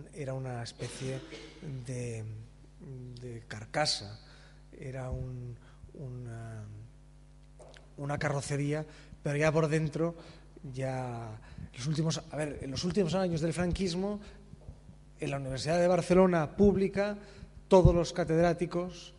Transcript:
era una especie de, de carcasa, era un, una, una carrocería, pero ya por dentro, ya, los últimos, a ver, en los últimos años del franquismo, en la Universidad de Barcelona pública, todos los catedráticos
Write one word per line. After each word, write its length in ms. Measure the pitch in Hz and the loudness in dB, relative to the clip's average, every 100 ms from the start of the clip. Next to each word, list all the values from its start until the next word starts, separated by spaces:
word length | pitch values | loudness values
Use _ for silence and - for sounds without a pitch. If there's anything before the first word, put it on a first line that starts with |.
| 139 | -12
era 220 | - 135 | -10 -6
una 300 | 131 131 123 | -6 -6 -6
especie 580 | 117 - 127 - 131 131 - - - - 160 135 120 | -8 -8 -10 -6 -6 -6 -8 -14 -16 -14 -10 -10 -8
de, 380 | 127 120 113 110 110 110 - - - 151 131 123 120 | -6 -6 -6 -8 -10 -14 -20 -20 -18 -16 -14 -14 -14
de 220 | 123 117 110 | -12 -12 -12
carcasa, 720 | 107 110 - 151 - 101 107 - - - - - | -12 -6 -2 0 -2 -8 -16 -18 -20 -20 -20 -20
era 400 | - 131 131 127 | -14 -10 -8 -6
un, 440 | 127 127 127 120 117 - - - | -6 -6 -8 -10 -14 -18 -20 -18
una, 680 | - 135 123 120 117 113 110 107 104 113 - - - - - - - - - - - | -14 -12 -10 -12 -12 -12 -12 -12 -14 -18 -20 -20 -20 -20 -20 -20 -20 -20 -20 -20 -10
una 200 | 139 120 | -6 -2
carrocería, 640 | 147 143 - 143 143 151 151 - - - | 0 -2 -2 -2 0 0 -4 -12 -20 -8
pero 160 | 151 143 | -2 2
ya 140 | 156 | 4
por 160 | 156 160 | 4 4
dentro, 480 | 156 156 156 165 170 - - - - 143 | 2 0 0 -2 -2 -16 -20 -20 -16 -12
ya, 680 | 127 131 131 127 120 113 110 - - - - | -6 -4 -4 -4 -6 -8 -12 -14 -14 -14 -8
los 80 | 127 | -4
últimos, 380 | 160 160 160 - | 0 0 0 -4
a 40 | 139 | -4
ver, 220 | 151 131 | -4 -4
en 80 | 135 | -8
los 120 | 131 | -4
últimos 300 | 180 175 180 | 0 2 2
años 260 | 175 190 165 | 2 0 0
del 140 | 165 | -2
franquismo, 680 | 156 180 170 190 170 196 208 - - - - - - - - - - | 0 0 0 0 0 -2 -4 -10 -18 -20 -20 -18 -18 -20 -20 -20 -8
en 80 | 151 | -6
la 80 | 139 | -4
Universidad 420 | 135 131 131 175 | -4 -4 0 4
de 80 | 175 | 6
Barcelona 680 | 175 165 180 185 175 156 - | 4 6 8 8 6 2 6
pública, 600 | 202 185 196 196 202 208 - - - - - | 6 8 2 2 -2 -2 -12 -18 -18 -20 6
todos 260 | 190 175 | 10 10
los 180 | 175 165 | 8 2
catedráticos 1000 | - 165 160 170 170 170 175 180 - - | 0 2 4 4 4 -2 -2 -6 -10 -18